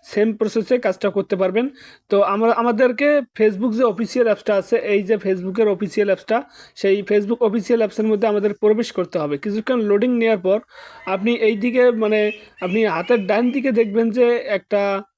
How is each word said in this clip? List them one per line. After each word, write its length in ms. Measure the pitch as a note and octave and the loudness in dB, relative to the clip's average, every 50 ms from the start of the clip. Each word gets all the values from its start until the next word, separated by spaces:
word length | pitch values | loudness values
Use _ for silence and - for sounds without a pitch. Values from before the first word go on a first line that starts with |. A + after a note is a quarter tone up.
| _ | _
সেম 240 | - - G#3 G#3 A3+ G#3+ | -6 -2 0 0 0 0
প্রসেসে 420 | G#3+ A3+ G#3+ - A#3 G3+ - B3+ B3 | -2 -4 -2 -2 -2 0 0 -2 0
কাজটা 320 | - A3 - - - G3+ | 0 -2 -4 -2 -4 -4
করতে 260 | G3 G3+ F#3+ _ G3+ | -2 -2 -4 _ -2
পারবেন। 300 | F3+ F#3+ F#3 F#3 A3 B3 C#4 C#4 - - - - _ _ _ | -2 0 0 0 -2 -2 -2 -6 -12 -20 -20 -20 _ _ _
তো 80 | - G3 | 2 2
আমরা, 300 | G3+ - G3 G#3 A3+ A3+ | 2 2 0 0 2 2
আমাদেরকে 560 | A#3 A3+ A#3 A#3+ A#3 G#3+ C4 B3 B3 G#3+ C#4+ D4 D4 D4 B3+ _ _ - | 2 2 0 0 2 2 2 0 2 2 0 2 2 2 0 _ _ 0
Facebook 360 | G#3+ G#3+ G3+ F#3 A3+ B3+ G#3+ | 0 0 2 0 -4 -2 0
যে 100 | A3+ B3+ | 2 0
অফিসিয়াল 440 | A#3 G3 E3+ A#3 - - B3 A#3+ A3+ | 0 0 -2 -6 -4 0 0 2 2
অ্যাপসটা 260 | G#3 - - - G#3 | 0 0 0 0 0
আছে, 200 | G3 F3+ - A#3 A3+ | 0 0 0 -2 -2
এই 240 | - G#3 G3+ G3+ G3+ | 0 0 0 0 0
যে 120 | F#3 A3 G3+ | 0 -2 -2
Facebook-এর 500 | - G3 F#3+ F#3 F3 F#3+ F#3 A3 A3+ G#3 G3+ | 0 -2 -2 -2 -4 -6 -2 0 0 0 0
অফিসিয়াল 320 | E3+ G#3 F3+ - A3 G#3 G3+ | -2 -4 -6 -2 -2 0 0
অ্যাপসটা, 280 | F#3+ F3+ - - A3 B3 C#4 - _ - - - _ | 0 -2 0 -2 -2 -2 -2 -6 _ -20 -20 -20 _
সেই 220 | - - G3 G3 G#3 G3 | -4 0 0 0 0 0
Facebook 380 | - G#3 G#3 G#3 G3+ A3+ A3+ - G#3+ | 0 0 0 2 0 -2 0 0 0
অফিসিয়াল 320 | G3 A#3 F#3+ - A#3+ A3+ | 0 -2 0 0 0 0
অ্যাপসের 260 | A3 G3+ - - G#3+ A3 | 0 -2 -2 -2 0 0
মধ্যে 160 | A3 G3+ G#3 A3 | 0 2 2 0
আমাদের 240 | G#3 G#3 G3 G#3 G3+ | 0 0 0 -2 -2
প্রবেশ 340 | - - G#3+ G#3+ G#3+ A#3 - | 0 2 2 2 2 0 -4
করতে 260 | - - F3+ E3+ - F3 | -4 -6 -6 -4 -4 -4
হবে। 160 | D3+ D3 D3 C#3 | -4 -2 -4 -4
কিছুক্ষণ 420 | - G#3+ G3+ A3 A3 - B3+ A#3+ | -4 -4 -4 -4 -4 -2 -2 -2
লোডিং 300 | A3 G#3 G3+ G3+ A3 B3+ B3 A#3 | 0 2 2 2 2 0 0 0
নেওয়ার 200 | A3+ A3+ A3 G3 F3 F#3 | 2 2 0 0 2 0
পর 120 | G3 A3 A3+ _ - - - - - - - | 0 0 -2 _ -20 -20 -20 -20 -20 -16 -8
আপনি 260 | - F#3+ F#3+ G3 A3+ A#3+ | -6 -6 -2 0 -2 0
এই 200 | A#3 A3+ G#3+ A#3 | 2 0 0 0
দিকে, 280 | G3+ G3 B3 A#3 B3+ B3 B3 | 0 -2 -2 2 4 4 4
মানে, 280 | A#3+ A3 A3 G#3+ G#3+ G#3+ G#3 G#3 G#3 - - - _ - | 4 2 0 0 2 2 0 0 -2 -6 -18 -20 _ -8
আপনি 180 | F#3+ F3+ F#3 A3 A3 | -6 -2 0 0 0
হাতের 340 | G#3 E3 E3 F3 - A#3+ A#3 G3 F#3 | 0 0 -2 0 0 0 0 2 0
ডান 160 | G#3+ G#3 A#3+ B3 | 0 2 2 0
দিকে 200 | A#3+ C#4+ A#3+ C4+ | -2 -2 -2 0
দেখবেন 360 | A#3+ A3+ A#3 G#3 G3 A3+ A#3 A3+ | 2 2 0 2 2 0 0 0
যে 160 | G3+ B3 A#3+ A#3+ A#3+ A#3 - - G#3 F#3+ | 2 2 2 2 2 0 -2 -4 -4 -4
একটা 240 | - _ - G3+ G3+ G3+ G3 F#3+ G3+ _ _ | -4 _ -2 0 0 0 -2 -4 -6 _ _